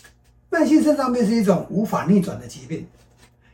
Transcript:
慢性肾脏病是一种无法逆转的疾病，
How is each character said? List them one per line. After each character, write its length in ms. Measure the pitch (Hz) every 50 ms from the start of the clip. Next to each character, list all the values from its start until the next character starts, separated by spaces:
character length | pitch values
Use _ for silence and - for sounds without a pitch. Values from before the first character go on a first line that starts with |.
| _ - _ _ _ _ _ _ _ -
慢 200 | 370 330 302 226
性 140 | 311 302 240
肾 120 | 302 277
脏 160 | 269 269 247
病 160 | 240 247 226
是 80 | 190 233
一 80 | 233 202
种 240 | 196 175 - - -
无 120 | - 190 226
法 220 | - - - -
逆 160 | 156 208 202
转 180 | - - - -
的 80 | -
疾 200 | 113 - - -
病， 200 | - 80 82 - - _ _ _ _ _ _ _ _ _ _ _ _